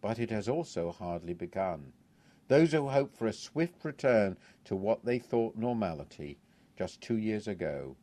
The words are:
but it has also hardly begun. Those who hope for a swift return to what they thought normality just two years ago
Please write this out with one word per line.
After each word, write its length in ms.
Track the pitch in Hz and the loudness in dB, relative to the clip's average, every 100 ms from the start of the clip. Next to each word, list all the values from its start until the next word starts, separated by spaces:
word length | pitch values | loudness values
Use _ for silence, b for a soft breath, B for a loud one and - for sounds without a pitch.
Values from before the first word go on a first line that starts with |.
but 160 | 101 113 | -2 -2
it 140 | 117 | -2
has 180 | 110 101 | -2 0
also 420 | 147 165 - 85 | -2 -2 -4 -4
hardly 440 | 85 90 87 85 87 | -4 -6 -6 -6 -8
begun. 580 | 87 95 95 80 71 - _ b b b _ | -6 -2 -2 -2 -10 -20 _ b b b _
Those 240 | 139 165 | 6 6
who 160 | 156 139 | 4 2
hope 280 | 135 139 - | 2 0 -2
for 120 | 113 | -2
a 60 | |
swift 520 | 107 - 151 170 - - | -2 -8 -2 -2 -2 -10
return 520 | - - 113 98 92 B B | 0 4 6 4 0 B B
to 120 | - 98 | -6 -2
what 300 | 101 113 117 | 0 0 0
they 140 | 123 | -2
thought 360 | - 120 113 107 | 0 0 0 -2
normality 840 | 120 120 98 78 69 - 73 71 b b b - | -2 0 -2 -4 -10 -12 -12 -12 b b b -8
just 240 | 90 - | -8 -8
two 180 | - 113 | -4 -2
years 300 | 110 107 104 | 0 -2 -4
ago 480 | 92 85 71 69 65 | -4 -4 -4 -8 -12